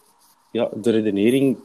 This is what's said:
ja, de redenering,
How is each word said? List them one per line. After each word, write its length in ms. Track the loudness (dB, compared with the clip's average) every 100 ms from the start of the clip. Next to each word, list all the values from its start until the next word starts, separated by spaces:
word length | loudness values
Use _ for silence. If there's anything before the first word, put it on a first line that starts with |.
| _ _ _ _ _
ja, 180 | -6 -6
de 160 | -4 0
redenering, 680 | 0 0 2 2 2 0 -2